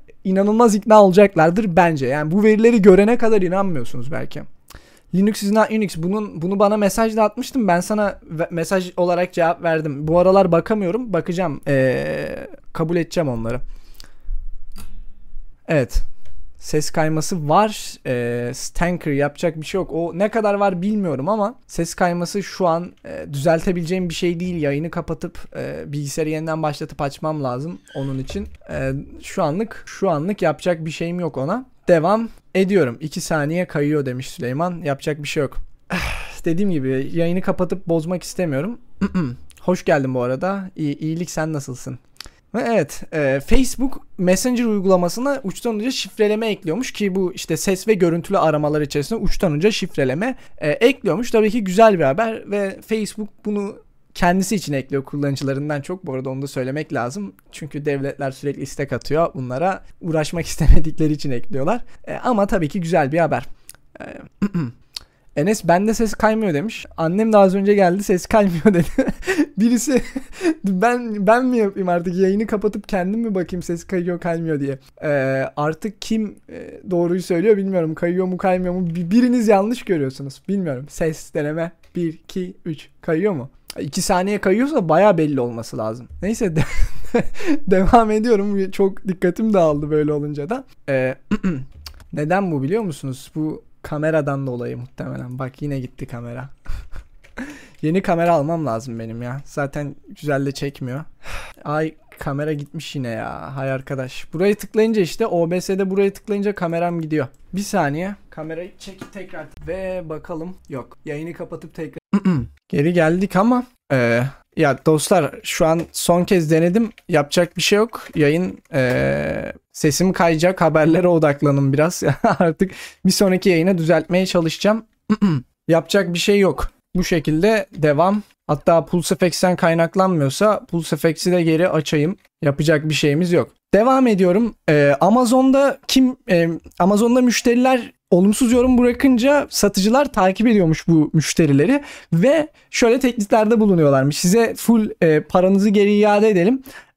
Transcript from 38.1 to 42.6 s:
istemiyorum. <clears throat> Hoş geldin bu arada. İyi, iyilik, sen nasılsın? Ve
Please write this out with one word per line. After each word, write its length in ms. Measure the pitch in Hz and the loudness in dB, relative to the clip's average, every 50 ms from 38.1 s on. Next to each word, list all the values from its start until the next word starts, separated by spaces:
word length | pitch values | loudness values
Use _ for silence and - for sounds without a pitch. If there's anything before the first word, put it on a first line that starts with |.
| 185 170 - | -6 -8 -8
istemiyorum. 560 | - - 190 180 156 135 135 165 220 240 - - - - - | -8 -6 -4 -4 -2 -2 -4 -4 -6 -8 -12 -14 -14 -8 -6
<clears throat> 580 | 196 202 - 185 156 123 120 - - - - - | -6 -4 -2 -2 -4 -4 -6 -10 -14 -18 -20 -8
Hoş 260 | - 180 185 - - | -4 -2 -2 -2 0
geldin 280 | 190 165 143 131 131 127 | 0 2 2 0 0 -2
bu 80 | 127 | -2
arada. 500 | 123 123 131 - 185 190 196 196 190 190 - | -2 -2 -2 -2 -4 -4 -4 -4 -8 -10 -8
İyi, 220 | - 156 143 143 | -6 -4 -4 -4
iyilik, 320 | - 160 156 160 170 180 - | -4 -6 -6 -4 -4 -6 -6
sen 240 | - 165 156 160 156 | -4 -4 -4 -4 -4
nasılsın? 460 | 143 - - 127 - - 127 127 - _ _ _ - - - - _ _ _ - | -6 -8 -8 -12 -12 -12 -12 -14 -14 _ _ _ -20 -20 -20 -20 _ _ _ -6
Ve 60 | 226 | -4